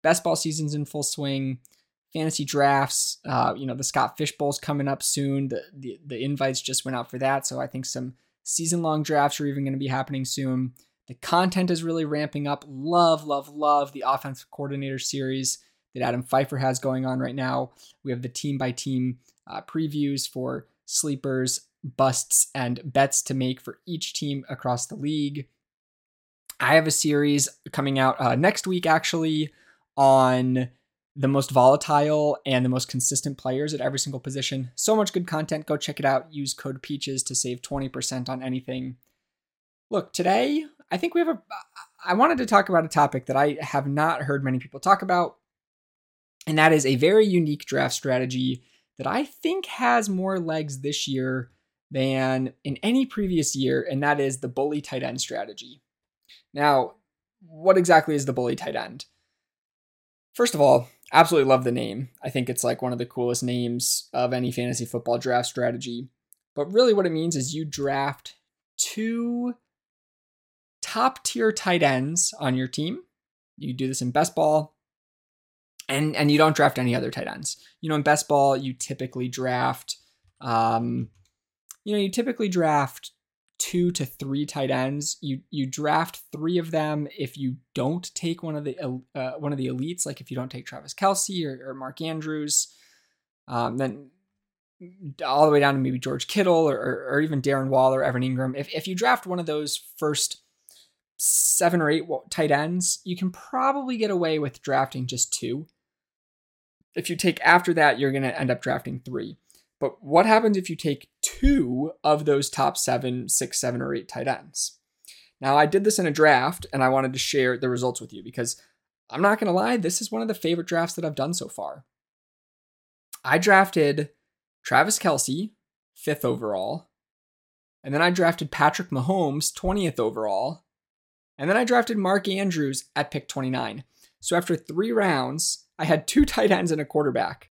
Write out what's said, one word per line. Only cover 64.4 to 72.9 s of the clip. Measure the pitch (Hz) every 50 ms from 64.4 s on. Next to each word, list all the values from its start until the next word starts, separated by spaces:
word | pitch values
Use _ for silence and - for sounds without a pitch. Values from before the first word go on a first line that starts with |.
| 123 123
fantasy | 123 - 123 123 123 120 120
football | - - 120 - 120 120 127
draft | - 131 123 123 120 -
strategy. | - 131 123 120 123 123 131 127 120 120 131 127 _ _ _ _ _ _ _ _ _
But | 143 143 170
really | 196 226 254 240 214
what | 196 185
it | 170
means | 160 156 165 170 160
is | 139 123 135
you | 160 156 160
draft | 151 - - 139 139 139 139 139 139 139 - _ - - _ _ _ _ _ _ _ _
two | - - - - 214 220 226 233 233 233 240 240 240 240 247 240 _ _ _ _ _ _ _ _ _ _ _ _ _ _ _ _ _ _ _ _ _ _ _ _ _
top-tier | - - - 220 240 262 262 - _ - - 240 220 220
tight | 214 - - 190 180 170
ends | 156 139 135 127 131 147 165 170 - - - -
on | 147 131 127
your | 127 131 127
team. | - - 151 170